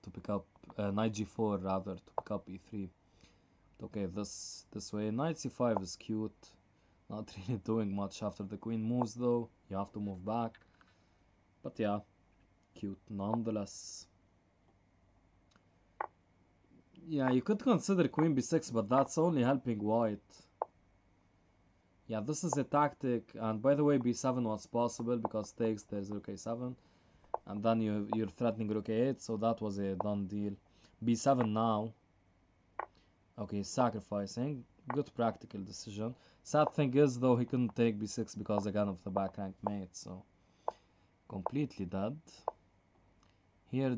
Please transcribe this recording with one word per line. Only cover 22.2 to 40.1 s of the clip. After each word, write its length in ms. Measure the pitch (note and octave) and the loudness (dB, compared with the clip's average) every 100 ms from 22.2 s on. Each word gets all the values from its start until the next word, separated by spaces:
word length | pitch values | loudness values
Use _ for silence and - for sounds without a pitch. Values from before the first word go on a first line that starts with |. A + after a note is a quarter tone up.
this 240 | G#2+ D3+ | -2 -2
is 120 | F3 C#3+ | 0 0
a 80 | |
tactic. 640 | B2+ C#3+ D3 - C3+ A#2+ - | 2 4 2 2 0 0 -2
And 280 | - A2 A2 | -4 -2 2
by 120 | B2+ | 4
the 100 | C#3+ | 6
way, 140 | D3 C#3+ | 6 6
b 140 | A#2+ | 4
seven 320 | A#2 C3+ B2+ | 2 0 0
was 220 | A#2 G#2+ - | 0 -2 -2
possible 500 | A#2 A#2+ - A#2 B2 | 0 0 0 -2 0
because 360 | G#2+ A2 G2+ | 0 -2 -4
takes, 320 | - A2+ G#2 | -2 0 -2
there's 260 | - G#2 G2 | -4 -6 -6
rook 180 | G#2 G#2+ | -8 -8
a 80 | G2 | -10
seven. 400 | A2+ A#2 B2 B2 _ _ _ _ - - - | -6 -6 -6 -10 _ _ _ _ -12 -12 -8
And 160 | G#2 | -2
then 180 | A2 A2+ | 2 2
you, 280 | A2 G#2 G#2 | 2 0 0
you're 140 | A2 G#2 | -2 -2
threatening 400 | - A#2+ G#2+ G#2+ | -2 -2 -2 -2
rook 200 | G#2+ G2+ | -2 0
a 200 | A2 B2+ | 0 0
eight, 140 | B2 | 0
so 140 | - A2 | -4 0
that 240 | A2+ A2+ | 0 0
was 160 | G#2+ G2 | -2 -2
a 160 | G2 | -2
done 320 | F#2 G#2 G#2 F#2+ | -2 -2 -2 -2
deal. 260 | G#2 G#2 G2+ _ _ - - | -4 -4 -6 _ _ -20 -4
b 120 | A2+ | 0
seven 400 | A2+ C#3 B2+ A2+ | 2 4 4 4
now. 380 | G#2+ A2+ G#2+ A2 - _ _ _ _ _ _ _ - - _ _ _ _ - | 2 2 2 -2 -8 _ _ _ _ _ _ _ -10 -10 _ _ _ _ -10
Okay, 240 | G#2 G2+ | -4 -4
sacrificing. 1000 | G2 - A#2+ G#2+ - G#2 G2 - C3+ C#3 - _ C#3 | -2 2 2 0 -4 -4 -4 -4 -4 -4 -10 _ -6
Good 220 | C3 C#3 | -2 -2
practical 460 | - A#2 - - G2+ | 0 0 0 -8 -10
decision. 540 | F#2+ F#2 - G2+ A2 B2 - _ | -10 -10 -10 -6 -6 -8 -16 _
Sad 300 | - D3+ D3+ | 0 4 4
thing 220 | - C#3+ | 4 4
is, 260 | C3 D3 A#2+ | 6 6 6
though, 160 | B2+ B2 | 6 6
he 80 | |
couldn't 320 | A#2+ B2+ A#2+ - | 4 2 2 4
take 220 | A#2 G#2 | 2 2
b 80 | G#2 | -2
six 280 | - G#2+ | -4 -4
because, 320 | - G2+ G#2 G#2 | -4 -2 0 2
again, 220 | G#2 G2+ | 2 0
of 140 | F2+ | -2
the 60 | G2+ | -4
back 280 | F#2+ G2 - | -2 -2 -4
rank 160 | G2 F#2+ | -10 -6
mate, 320 | G#2+ G2+ F#2 | -6 -6 -8
so 300 | - - | -12 -12